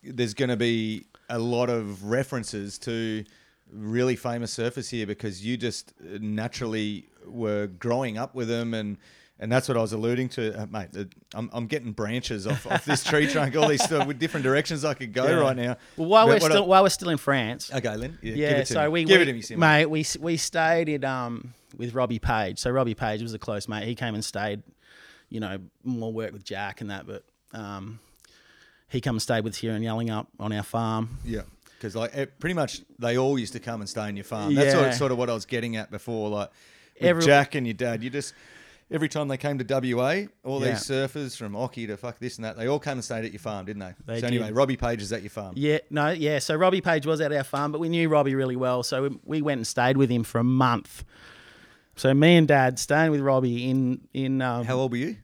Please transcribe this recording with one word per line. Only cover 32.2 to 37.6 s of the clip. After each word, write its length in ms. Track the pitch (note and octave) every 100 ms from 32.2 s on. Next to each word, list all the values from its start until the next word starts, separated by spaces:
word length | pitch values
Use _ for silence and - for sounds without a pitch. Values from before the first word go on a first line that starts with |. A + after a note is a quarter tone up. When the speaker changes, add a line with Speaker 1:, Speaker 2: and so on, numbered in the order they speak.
| C3+ _
Speaker 1:
pretty 140 | D#3
much 280 | F3+ C#3+ - - _
they 180 | A#2 A#2+
all 200 | C3 C#3
used 140 | A2
to 60 | A#2
come 220 | A#2+ A#2
and 80 | G2+
stay 180 | - G#2+
in 80 | G2+
your 80 | G2
farm. 280 | A2 G#2
That's 180 | C#3 C#3
sort 140 | C#3 C3+
of, 60 |
Speaker 2:
Yeah. 60 | B2
Speaker 1:
sort 140 | C#3
of 60 | B2
what 120 | B2
I 20 |
was 120 | A2+ G2
getting 300 | A#2+ A#2 A2+
at 140 | G#2+
before, 400 | G#2 - A2+ G#2
like, 200 | G#2 G2+ _ - - _ _
with 80 | E3+
Speaker 2:
Every- 160 | E3 D#3+
Speaker 1:
Jack 300 | C#3+ C#3+
and 100 | D3